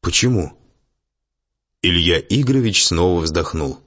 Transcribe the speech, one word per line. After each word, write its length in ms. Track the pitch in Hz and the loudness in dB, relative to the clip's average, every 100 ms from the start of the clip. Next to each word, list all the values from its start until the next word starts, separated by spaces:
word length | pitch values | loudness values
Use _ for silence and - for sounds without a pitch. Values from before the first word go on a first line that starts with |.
«Почему?» 580 | - - 123 120 76 - _ _ _ _ _ _ _ _ _ _ _ _ | -2 0 2 0 -2 -10 _ _ _ _ _ _ _ _ _ _ _ _
Илья 360 | 90 87 85 82 | 0 2 2 0
Игоревич 640 | - 113 131 135 117 95 | 0 -2 2 2 2 0
снова 360 | - 82 90 87 | 0 2 2 2
вздохнул. 580 | 80 80 78 80 71 65 | 0 -2 -4 -4 -6 -8